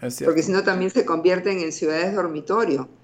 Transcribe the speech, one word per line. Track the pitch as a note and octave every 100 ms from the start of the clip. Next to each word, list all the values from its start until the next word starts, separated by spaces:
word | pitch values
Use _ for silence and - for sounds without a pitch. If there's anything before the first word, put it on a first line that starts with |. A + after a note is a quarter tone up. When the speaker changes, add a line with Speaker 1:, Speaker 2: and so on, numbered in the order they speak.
Speaker 1:
Es | B2 -
cierto. | C#3+
Speaker 2:
Porque | D#3+
si | D#3+
no, | F#3+
también | G3 F#3 F#3+
se | B3 -
convierten | D#3+ F3 F#3 F#3+ F#3+
en | D#3+
ciudades | D#3+ D#3 D#3 F#3
dormitorio, | G3+ E3 D3+ C#3+ G#3+ G#3 C#3 C3 -